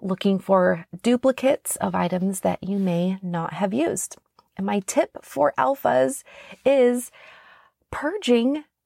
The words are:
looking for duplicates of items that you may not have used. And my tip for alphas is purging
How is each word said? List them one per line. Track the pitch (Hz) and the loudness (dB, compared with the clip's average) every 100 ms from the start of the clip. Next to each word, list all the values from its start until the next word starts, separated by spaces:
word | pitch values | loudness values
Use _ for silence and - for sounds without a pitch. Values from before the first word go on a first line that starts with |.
looking | 190 185 202 190 | -6 -2 0 0
for | - 190 180 175 - 175 | 2 2 4 0 -6 -4
duplicates | 226 247 262 254 262 285 - - | 0 2 2 2 0 0 -4 -4
of | 196 185 | -4 -2
items | 180 180 190 190 | -2 -2 -2 -2
that | 190 180 | -4 -4
you | 180 202 | -4 -2
may | 190 170 180 190 | 0 0 0 -2
not | 185 175 165 | -6 -6 -6
have | 160 196 | -4 -2
used. | 208 330 - - - _ _ _ - | -2 -2 -4 -8 -12 _ _ _ -8
And | 190 | -2
my | 208 | -2
tip | - - - - | -2 -2 -2 -4
for | - - 294 - | -8 0 0 2
alphas | 269 277 - - 262 269 - - - - 262 | 0 0 2 2 2 0 -12 -20 -20 -4 2
is | 277 247 247 247 - - - - - _ _ _ | 4 4 2 -6 -16 -20 -20 -20 -20 _ _ _
purging | - 285 403 302 240 240 302 294 _ | -6 -4 -2 2 2 2 -2 -6 _